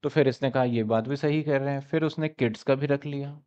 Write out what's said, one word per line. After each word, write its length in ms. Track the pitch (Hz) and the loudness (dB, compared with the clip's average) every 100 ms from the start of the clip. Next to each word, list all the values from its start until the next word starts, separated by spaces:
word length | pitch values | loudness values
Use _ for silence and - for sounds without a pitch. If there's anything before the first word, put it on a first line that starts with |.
तो 60 | 147 | 0
फिर 200 | 156 135 | 4 2
इसने 220 | 123 135 | 2 0
कहा 140 | 131 | 2
ये 200 | 127 117 | 2 0
बात 240 | 107 113 117 | 2 0 0
भी 80 | 139 | -2
सही 260 | 151 151 | 0 0
कह 140 | 147 139 | 0 0
रहे 180 | 139 | 0
हैं, 60 | 139 | -4
फिर 240 | 139 160 | -2 -2
उसने 240 | 156 151 156 | -2 -2 -6
किड्स 340 | - 120 110 | 0 -2 0
का 120 | - | -2
भी 120 | 135 143 | 0 2
रख 200 | 139 147 | -2 -2
लिया। 340 | 143 143 147 | -8 -10 -12